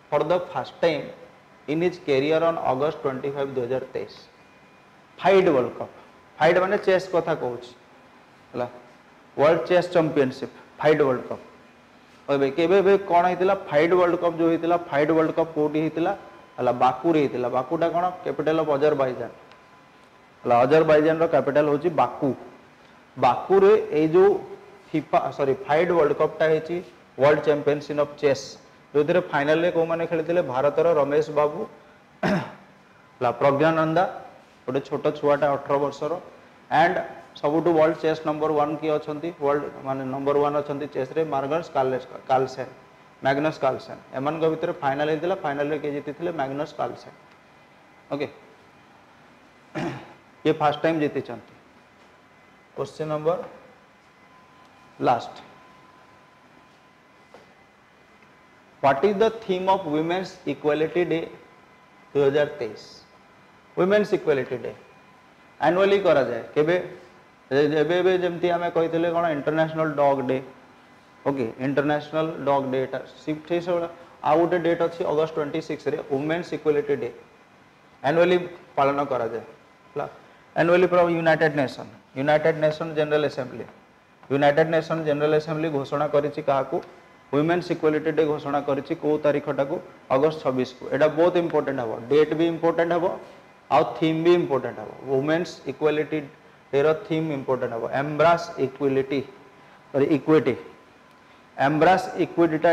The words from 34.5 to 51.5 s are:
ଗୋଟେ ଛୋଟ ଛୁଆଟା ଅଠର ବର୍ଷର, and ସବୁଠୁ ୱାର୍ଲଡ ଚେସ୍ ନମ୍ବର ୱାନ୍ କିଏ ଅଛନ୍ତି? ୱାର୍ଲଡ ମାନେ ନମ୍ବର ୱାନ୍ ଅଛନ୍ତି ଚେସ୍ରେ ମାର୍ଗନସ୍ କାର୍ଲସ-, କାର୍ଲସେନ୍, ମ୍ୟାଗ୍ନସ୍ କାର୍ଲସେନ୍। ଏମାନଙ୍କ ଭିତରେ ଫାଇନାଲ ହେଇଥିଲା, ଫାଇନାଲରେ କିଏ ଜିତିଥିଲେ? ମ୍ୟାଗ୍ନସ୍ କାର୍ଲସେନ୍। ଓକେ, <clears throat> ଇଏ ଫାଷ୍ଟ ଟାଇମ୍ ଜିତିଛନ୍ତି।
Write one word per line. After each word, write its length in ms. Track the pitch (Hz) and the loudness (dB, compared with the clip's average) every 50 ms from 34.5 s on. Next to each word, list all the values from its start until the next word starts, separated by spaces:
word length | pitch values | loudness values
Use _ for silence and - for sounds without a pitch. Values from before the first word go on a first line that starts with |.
| _ _ _ | _ _ _
ଗୋଟେ 140 | - 127 139 135 - | -6 -4 -4 -4 -4
ଛୋଟ 180 | 151 135 - 151 143 147 | -6 -4 -2 -2 -4 -2
ଛୁଆଟା 280 | - 147 147 139 151 143 139 | 0 0 0 2 2 0 0
ଅଠର 200 | 131 - - 143 139 147 | -2 -2 -2 -2 0 0
ବର୍ଷର, 300 | 139 135 - 151 147 165 175 - - - - - - - - - - | -2 -4 -4 -6 -6 -6 -6 -10 -14 -20 -20 -20 -20 -20 -20 -8 -2
and 240 | 131 147 165 175 180 165 - - - - - - - | 2 2 4 2 2 -2 -6 -8 -12 -18 -20 -20 -10
ସବୁଠୁ 340 | - - 147 151 165 156 175 165 156 | -6 -2 0 0 2 2 2 4 4
ୱାର୍ଲଡ 180 | 156 160 165 156 - | 4 4 2 0 -2
ଚେସ୍ 180 | 160 160 156 - 156 | -2 -2 -2 -4 -6
ନମ୍ବର 240 | 151 156 151 156 | -4 -2 -2 0
ୱାନ୍ 260 | 156 147 147 147 156 147 | 0 0 0 0 -2 -4
କିଏ 120 | 160 156 | -2 -2
ଅଛନ୍ତି? 380 | 151 151 151 151 151 147 151 170 175 - | -2 -2 -4 -6 -10 -8 -8 -10 -8 -4
ୱାର୍ଲଡ 240 | 147 139 139 147 143 - - - 135 135 | -2 0 0 0 -2 -6 -10 -10 -8 -6
ମାନେ 160 | 135 135 135 131 131 | -6 -6 -6 -6 -6
ନମ୍ବର 220 | 139 139 139 143 143 147 | -4 -2 0 2 2 2
ୱାନ୍ 140 | 147 143 147 | 2 0 -2
ଅଛନ୍ତି 260 | 143 147 143 143 151 143 - | -2 -4 -6 -8 -8 -8 -6
ଚେସ୍ରେ 260 | 139 131 135 143 156 160 156 135 | -6 -6 -4 -2 -4 -2 -2 -2
ମାର୍ଗନସ୍ 360 | 135 135 135 151 170 170 - - | -4 -2 -2 -2 -4 -4 -4 -2
କାର୍ଲସ-, 320 | 139 131 131 127 123 - - - - - - | -2 0 0 -2 -4 -6 -10 -16 -10 -4 0
କାର୍ଲସେନ୍, 440 | - 131 135 131 - - 127 - - - - - - - - - - - - | 0 0 0 -2 -4 -8 -12 -12 -14 -20 -20 -20 -20 -20 -20 -20 -14 -6 -2
ମ୍ୟାଗ୍ନସ୍ 360 | 131 139 143 151 156 151 - | -2 0 0 0 -2 -2 -2
କାର୍ଲସେନ୍। 400 | - 131 127 - - - 117 - - - - 131 | -2 -2 -2 -2 -6 -12 -16 -18 -16 -12 -8 -6
ଏମାନଙ୍କ 280 | 135 147 160 165 160 160 160 | -4 -4 -2 0 0 0 0
ଭିତରେ 200 | 160 165 170 175 - | 0 -2 -4 -4 -2
ଫାଇନାଲ 260 | 147 139 135 143 151 151 | -2 -2 -2 0 -2 -2
ହେଇଥିଲା, 260 | 160 151 165 180 190 185 - | -2 -2 -2 -2 -4 -2 -4
ଫାଇନାଲରେ 340 | 151 139 143 147 147 156 147 | -4 -4 -4 -2 -2 -4 -4
କିଏ 120 | 147 147 | -4 -6
ଜିତିଥିଲେ? 400 | 139 143 131 147 139 - 170 180 | -6 -6 -8 -10 -10 -8 -6 -6
ମ୍ୟାଗ୍ନସ୍ 420 | 170 156 135 135 139 143 151 156 - - | -4 -4 -6 -6 -4 -6 -8 -8 -8 -8
କାର୍ଲସେନ୍। 360 | 131 123 - - - - - - - - - - _ _ _ - - _ _ _ _ _ _ - - - | -8 -8 -8 -12 -18 -20 -20 -20 -20 -20 -20 -20 _ _ _ -20 -20 _ _ _ _ _ _ -20 -14 -10
ଓକେ, 160 | 143 143 147 - - - - - - - - - - - _ _ - - _ _ _ - - - - _ _ _ _ _ _ _ - | -8 -8 -8 -8 -12 -14 -20 -20 -20 -20 -20 -20 -20 -20 _ _ -20 -20 _ _ _ -20 -20 -20 -20 _ _ _ _ _ _ _ -10
<clears throat> 720 | - 170 165 135 - - - - - _ _ _ _ - | -8 -8 -8 -8 -10 -14 -18 -20 -20 _ _ _ _ -2
ଇଏ 80 | 151 151 151 | -2 0 0
ଫାଷ୍ଟ 200 | 160 147 135 - - | 0 0 0 0 -2
ଟାଇମ୍ 160 | 160 165 160 | -2 0 0
ଜିତିଛନ୍ତି। 540 | 151 143 143 143 117 - 117 110 - - | -2 -2 -4 -6 -8 -10 -12 -16 -16 -20